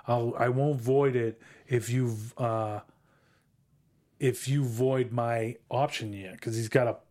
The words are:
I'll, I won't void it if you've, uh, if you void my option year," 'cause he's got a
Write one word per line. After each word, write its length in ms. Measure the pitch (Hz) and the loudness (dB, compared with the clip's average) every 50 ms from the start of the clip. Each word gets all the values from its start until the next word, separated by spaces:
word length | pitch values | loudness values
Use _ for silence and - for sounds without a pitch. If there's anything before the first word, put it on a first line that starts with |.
| - | -2
I'll, 260 | - 120 120 117 117 - | 0 0 2 2 -2 0
I 120 | - 123 127 | 0 0 2
won't 320 | 127 135 143 151 147 123 | 2 2 2 2 0 0
void 340 | 113 127 131 139 143 139 123 | 0 2 4 4 4 4 2
it 260 | 123 117 110 110 - - - - - - | 2 0 -2 -4 -8 -16 -20 -20 -20 -4
if 220 | - 127 117 110 117 | 0 0 0 0 0
you've, 480 | 120 131 127 117 113 107 107 123 - | 0 0 0 0 -2 -4 -8 -10 -6
uh, 440 | - 123 117 113 110 110 107 104 104 - - _ _ _ _ _ _ _ _ _ _ _ _ _ _ _ _ _ _ _ _ _ _ _ _ _ _ | -4 -2 -2 0 0 -2 -4 -4 -8 -10 -16 _ _ _ _ _ _ _ _ _ _ _ _ _ _ _ _ _ _ _ _ _ _ _ _ _ _
if 280 | 139 127 113 - - | 0 0 0 0 -2
you 160 | 131 139 147 135 | -2 0 0 0
void 480 | 120 110 117 131 131 131 131 123 110 | 0 0 0 2 2 2 0 0 0
my 460 | 120 120 117 117 117 117 113 113 113 - _ _ | -2 -2 0 0 0 -2 -2 -4 -6 -10 _ _
option 440 | 131 123 143 143 - - 117 104 101 | 0 0 0 0 -2 -6 -8 -8 -8
year," 220 | 98 95 92 98 - | -10 -12 -14 -14 -10
'cause 160 | - 117 110 | -8 -4 -4
he's 140 | 113 113 110 | -4 -2 2
got 180 | - 135 123 | 2 2 4
a 100 | 117 - - - _ | 2 0 -4 -12 _